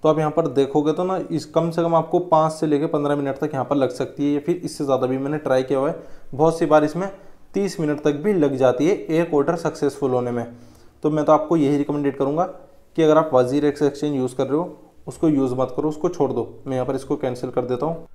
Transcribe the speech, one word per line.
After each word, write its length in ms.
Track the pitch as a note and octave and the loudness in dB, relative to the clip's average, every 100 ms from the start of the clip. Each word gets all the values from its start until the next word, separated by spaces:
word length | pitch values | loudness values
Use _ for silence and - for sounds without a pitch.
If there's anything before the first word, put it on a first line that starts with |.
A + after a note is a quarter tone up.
तो 60 | D#3 | 2
आप 100 | D3+ | 2
यहाँ 120 | D#3 | 0
पर 160 | D#3 D#3+ | 0 0
देखोगे 440 | C3+ C3+ D3+ D3 | 2 2 2 0
तो 120 | D#3 | 0
ना, 140 | F3+ F#3 - | -2 -4 -4
इस 140 | D#3+ - | -6 -2
कम 240 | E3 E3 | -2 0
से 120 | E3 | 0
कम 120 | E3+ | 2
आपको 240 | E3 E3 F3+ | 2 2 0
पाँच 320 | F3 D#3+ D#3+ | 2 2 2
से 140 | D#3 D#3 | 0 0
लेकर 200 | C#3+ D#3 | 0 0
पन्द्रह 300 | D#3+ C#3+ C#3+ | -2 0 0
मिनट 220 | C#3 C3+ | -2 -4
तक 120 | D3+ | -4
यहाँ 120 | C#3+ | -4
पर 120 | B2 C#3+ | -2 0
लग 140 | C3 | 0
सकती 340 | - C3 - | -2 -6 -2
है, 80 | C#3+ | -2
या 80 | C#3+ | 0
फिर 160 | D3 F3 | -2 -4
इससे 280 | D3 - | -4 -6
ज़्यादा 220 | C#3+ B2+ B2+ | -2 0 0
भी 120 | C3 | -2
मैंने 200 | C#3 D3+ | -2 -4
ट्राई 240 | C#3+ C3 | 0 0
किया 160 | C3 C3+ | 2 0
हुआ 100 | C#3 | 0
है। 80 | E3+ - - - | -4 -12 -16 -12
बहुत 240 | C3 D#3+ D#3+ | 0 0 2
सी 80 | E3 | 4
बार 180 | D3+ | 4
इसमें 240 | D3+ F3 F#3+ G3 - - - | 4 -2 -6 -8 -20 -20 -8
तीस 240 | G3 G3 - | -4 -2 -2
मिनट 220 | D3+ D3 | -2 0
तक 120 | D3+ | 0
भी 180 | C#3+ D#3+ | 0 0
लग 240 | G3 C#3+ C3+ | 2 2 4
जाती 300 | B2+ B2 D3+ | 2 4 0
है 80 | |
एक 400 | - - D#3+ E3+ | 0 0 -2 2
ऑर्डर 220 | D3 C#3+ E3+ | 2 2 0
सक्सेसफुल 540 | E3 - C#3+ - C3+ | -2 -2 -2 0 0
होने 200 | B2 A#2+ | 0 -2
में। 160 | A#2+ A#2 - - - - _ | -4 -6 -12 -20 -20 -20 _
तो 60 | D#3 | -2
मैं 140 | D3+ | 0
तो 80 | D3+ | 4
आपको 240 | D#3 D#3 E3+ | 4 4 2
यही 200 | C#3 C#3+ | 2 2
रिकमेंडेड 400 | C#3+ D3 C#3+ C#3 | 0 0 -2 -2
करूँगा 280 | C3+ D3+ F3+ - - - - - | -2 0 -2 -6 -20 -20 -12 2
कि 60 | |
अगर 160 | D#3 D3+ | 4 4
आप 120 | D#3+ | 4
वजीर 300 | B2+ B2 C#3 | 2 4 2
एक्स 180 | D3 C#3+ | 0 2
एक्सचेंज 340 | D3 C#3 D3 C#3+ | 0 0 -4 -2
यूज़ 200 | B2+ B2+ | -4 -2
कर 100 | B2+ | -2
रहे 120 | C#3+ | 0
हो, 180 | F3+ - - - - | -2 -10 -20 -18 -16
उसको 200 | - E3 | -2 2
यूज़ 260 | C#3+ C3 | 2 2
मत 200 | B2+ B2+ - | 0 -2 -2
करो, 120 | D3+ | -4
उसको 200 | D3+ F3 | -2 -4
छोड़ 220 | - C#3 | 0 0
दो। 160 | A#2+ A2+ - C#3 | 0 -6 -10 -6
मैं 80 | |
यहाँ 120 | C3 B2 | -4 -2
पर 80 | |
इसको 220 | C3+ - C#3+ | -4 -4 -4
कैंसिल 340 | C3 B2 C3 | -4 -4 -4
कर 140 | B2 | -4
देता 220 | A#2+ B2 D3 | -2 -2 -2
हूँ 200 | E3 - | -6 -12